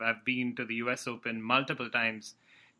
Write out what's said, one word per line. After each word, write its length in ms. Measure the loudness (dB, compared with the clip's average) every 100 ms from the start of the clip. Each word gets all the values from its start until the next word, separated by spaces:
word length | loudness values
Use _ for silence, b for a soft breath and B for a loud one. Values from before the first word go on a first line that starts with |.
I've 220 | 0 0 2
been 300 | 2 0 0
to 100 | -2
the 80 | -2
U 140 | 0
S 160 | -2 -2
Open 340 | -6 -4 -4
multiple 520 | 2 4 4 -2 -2
times, 420 | 0 0 0 -8 -18 b b b b